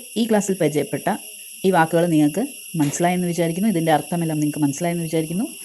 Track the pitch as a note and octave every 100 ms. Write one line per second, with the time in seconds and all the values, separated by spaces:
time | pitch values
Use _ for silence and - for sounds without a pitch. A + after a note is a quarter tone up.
0 | - G#3 A3+ G#3 G3 F3+ D#3 D3 C#3+ C3+
1 | F3 G#3+ - - - - F#3+ F3 D#3+ E3
2 | F3 D3+ D3 F#3 C#4+ - - E3 C#3+ -
3 | F3 F3+ F3 E3 E3 E3+ A3 E3+ E3 D3+
4 | - F3 D#3+ D#3 D3 D3 C#3+ C#3 E3+ E3+
5 | E3 E3 D#3+ F3 D4+ -